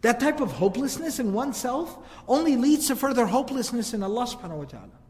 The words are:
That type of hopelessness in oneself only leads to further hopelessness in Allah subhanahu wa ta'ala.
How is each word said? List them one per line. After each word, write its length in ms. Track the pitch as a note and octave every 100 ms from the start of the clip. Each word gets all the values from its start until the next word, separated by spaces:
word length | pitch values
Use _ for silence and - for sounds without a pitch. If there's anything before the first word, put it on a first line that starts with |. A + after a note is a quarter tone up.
That 180 | A3+ A#3+
type 200 | C#4 D4
of 120 | A#3+
hopelessness 680 | C3+ F#3+ F#3+ C#4 - D#4+ -
in 140 | A3+
oneself 640 | G3 C#4 A3+ B3+ C4 E4 - - - -
only 280 | C4+ E4 B3+
leads 320 | C4 D4+ -
to 80 | C4
further 300 | C4+ B3 A3
hopelessness 680 | A3+ C#4 C4+ A3+ A#3 A3
in 100 | A3
Allah 220 | G3 G#3+ A#3+
subhanahu 320 | - F#3 D#3
wa 80 | C#3
ta'ala. 260 | A#2 E2+ -